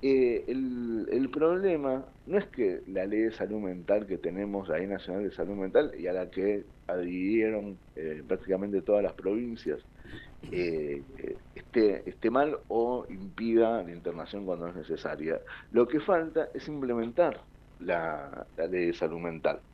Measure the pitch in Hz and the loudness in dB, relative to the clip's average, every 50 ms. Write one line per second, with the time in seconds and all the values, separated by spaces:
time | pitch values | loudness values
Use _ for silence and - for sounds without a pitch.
0 | - 139 135 135 131 120 117 104 - - 123 131 135 127 123 123 120 117 113 110 | 4 6 6 6 6 6 4 2 0 -2 -2 -2 -2 -2 -2 -4 -2 -2 -2 -2
1 | 98 - - 123 135 131 127 151 151 160 175 185 196 196 175 156 139 135 131 131 | 0 0 2 2 2 2 2 4 4 4 4 4 2 2 2 2 2 0 0 0
2 | 131 - - - - - 165 202 - - - - 117 95 90 - - 87 95 92 | -4 -8 -16 -20 -10 0 0 0 0 0 -2 0 2 2 2 0 -6 -6 -4 -2
3 | 92 98 104 107 113 113 110 - 101 95 104 107 104 95 90 90 85 - 101 104 | -2 0 2 2 2 2 0 -2 -4 -4 -2 -4 -4 -4 -6 -6 0 2 2 2
4 | 107 98 95 85 - 85 85 95 101 101 101 98 95 - 78 78 92 98 101 92 | 2 0 -6 -2 -2 -2 -2 -2 -2 -2 -2 -4 -2 0 -2 -2 0 -2 -4 -6
5 | - - 90 95 104 95 87 - 85 90 104 101 95 95 87 123 151 147 - - | -6 -4 -4 -2 -2 -4 -2 -4 -4 -4 -2 -4 -4 4 4 4 4 4 -2 -4
6 | 82 90 90 92 90 87 - 92 92 101 104 101 90 - - - - - 90 90 | -4 -2 0 -2 -2 -4 -2 0 2 2 2 0 -2 -8 -18 -20 -6 -4 -2 -2
7 | 87 87 90 90 90 95 107 113 110 110 110 107 101 101 98 90 - - - - | 0 -2 -2 -2 0 2 4 4 4 2 2 0 -4 -6 -10 -12 -16 -16 -12 -8
8 | 80 80 78 76 73 64 92 92 - - 95 92 98 104 101 95 87 - 104 104 | -6 -6 -6 -6 -4 -4 -4 -4 0 0 0 0 0 0 0 -2 2 4 4 4
9 | 101 90 82 - 85 92 101 110 123 120 117 113 - 80 73 67 - - - - | 4 2 -2 -2 -2 0 0 0 -2 -4 -6 -6 -4 -4 -4 -4 -6 -14 -20 -20
10 | - - - - - - - - - 76 - 90 87 85 82 78 76 73 71 71 | -16 -14 -14 -14 -14 -16 -18 -16 -14 -8 -4 -2 -2 0 0 -2 -2 -4 -4 -6
11 | 71 - - - - - - - - - - - - - - 120 110 104 95 76 | -8 -12 -16 -10 -8 -8 -8 -8 -10 -16 -16 -16 -16 0 4 6 6 6 6 2
12 | - - - - - 110 117 131 143 156 143 - - - 101 113 117 120 123 123 | -4 -8 -12 -2 -2 2 4 4 2 2 0 -4 -6 -2 0 0 2 2 0 -2
13 | - - 82 95 98 98 85 - 113 117 113 113 113 110 113 113 90 85 87 85 | -4 -8 -10 -10 -10 -12 -8 -4 -2 4 6 6 6 6 4 2 -2 -4 -10 -8
14 | 82 87 85 82 78 - - 101 101 95 90 85 85 85 87 90 78 - 82 78 | -6 -6 -6 -6 -8 -8 -8 -8 -4 -4 -4 -4 -4 -8 -8 -8 -6 -4 -4 -4
15 | - 76 76 76 76 78 80 - - - - - - - - 113 120 120 - 156 | -2 -6 -6 -4 -2 -2 -2 -4 -4 -10 -16 -16 -16 0 4 4 4 6 4 0
16 | 147 - 196 170 160 160 156 165 151 - - 135 - - 151 147 135 127 120 117 | 2 4 2 2 2 2 0 -2 -2 -2 -4 -10 -8 -6 -6 -4 -2 -2 0 0
17 | 113 117 120 - 175 156 - - - - - - - - - - 87 87 87 85 | -2 -2 2 2 2 2 2 -4 -10 -20 -20 -20 -20 -20 -18 -12 -2 -2 0 0
18 | 82 82 78 73 71 69 67 - - - - - 80 85 92 90 90 85 85 - | 0 -2 -4 -6 -8 -10 -12 -12 -12 -12 -4 -4 -2 0 0 2 2 2 0 0
19 | 87 80 80 85 85 85 82 80 - 76 73 69 - - | -2 -2 -2 -2 -4 -4 -6 0 0 0 0 0 -8 -16